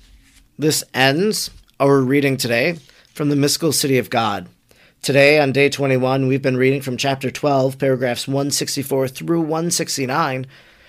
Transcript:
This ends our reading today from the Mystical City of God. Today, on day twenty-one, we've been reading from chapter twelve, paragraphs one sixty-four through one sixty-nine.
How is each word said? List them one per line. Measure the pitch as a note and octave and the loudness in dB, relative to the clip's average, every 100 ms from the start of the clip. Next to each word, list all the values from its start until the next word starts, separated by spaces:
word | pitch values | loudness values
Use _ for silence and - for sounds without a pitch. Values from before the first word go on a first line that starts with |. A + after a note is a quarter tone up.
| - - _ _ _ - | -20 -20 _ _ _ -4
This | D3+ C#3 - | -2 -2 -2
ends | A#2+ C3+ D3 G#3+ - - - _ - | 0 2 2 0 -2 -8 -12 _ -2
our | C#3 C#3 | 2 4
reading | B2+ C#3+ C#3+ C3 | 2 2 0 0
today | B2 A#2 D#3 E3 - _ _ | -2 0 0 -4 -10 _ _
from | - D3 | -6 -2
the | C#3+ | 2
Mystical | C#3+ - E3 | 0 0 -2
City | B2+ C#3+ C3 | 0 0 0
of | A2 | 0
God. | A#2 A2 G2 F2+ _ _ _ _ _ | 0 -2 -2 -8 _ _ _ _ _
Today, | - C#3 C#3+ D3+ | 0 6 6 6
on | C#3 | 4
day | C3 C#3 | 2 2
twenty-one, | C3+ C#3 B2+ B2+ C3+ C3 | 2 0 0 2 0 0
we've | C3+ | 0
been | C3+ B2+ | 0 2
reading | C3 C#3 | 2 0
from | C3+ A#2+ | -4 -4
chapter | C#3 C3+ B2+ | -2 -2 -4
twelve, | - D3 C3+ C3+ C3+ | -4 0 2 0 0
paragraphs | C3+ B2+ B2 A#2+ - | 0 0 -2 -4 -4
one | C#3 C#3+ | -4 -2
sixty-four | - D3+ C#3+ C3+ C3+ C3 | -4 -4 -6 -4 -2 -2
through | C3 D#3+ E3+ | -4 -2 -2
one | D#3 D#3+ E3+ | -2 -2 -2
sixty-nine. | E3+ E3 - B2+ D3 D3+ C3 C3 - - _ | -4 -4 -6 -4 -2 -2 -4 -10 -16 -20 _